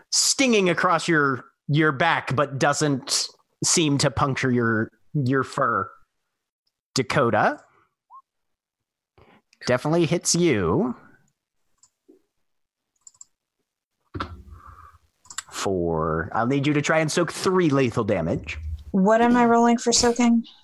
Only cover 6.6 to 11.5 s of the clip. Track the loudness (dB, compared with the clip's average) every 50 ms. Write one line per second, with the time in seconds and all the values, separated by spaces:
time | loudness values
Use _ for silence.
6.6 | _ _ _ _ _ _ -4 -4 -2 0 0 0 2 2 2 2 2 0 0 -4
7.6 | -10 _ _ _ _ _ _ _ _ _ -20 -20 -20 _ _ _ _ _ _ _
8.6 | _ _ _ _ _ _ _ _ _ _ _ -20 -20 _ _ _ _ _ _ -10
9.6 | -4 -2 -2 -2 -2 -2 0 0 0 0 -2 -2 -2 -2 -2 0 2 2 2 2
10.6 | 0 0 0 0 -2 -2 -6 -10 -16 -20 _ _ _ _ _ _ _ _